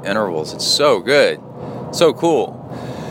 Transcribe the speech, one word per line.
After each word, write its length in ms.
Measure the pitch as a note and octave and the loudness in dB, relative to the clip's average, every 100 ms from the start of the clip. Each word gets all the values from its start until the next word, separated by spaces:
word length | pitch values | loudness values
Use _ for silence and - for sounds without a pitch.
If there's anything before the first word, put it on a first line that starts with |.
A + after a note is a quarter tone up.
| F#2 | -4
intervals. 480 | G#2 G2+ D#2+ D2+ | -2 -2 -2 -6
It's 120 | D#2 - | -4 0
so 340 | - D3 G#2+ | 2 4 4
good, 400 | F#2 C#3+ G#2 D#2 - - - - - | 4 4 4 2 -6 -14 -12 -10 -10
so 220 | - E3 | 2 4
cool. 420 | - E3+ C#3+ F#2 - - - - - - | 4 2 2 0 -6 -14 -12 -10 -10 -10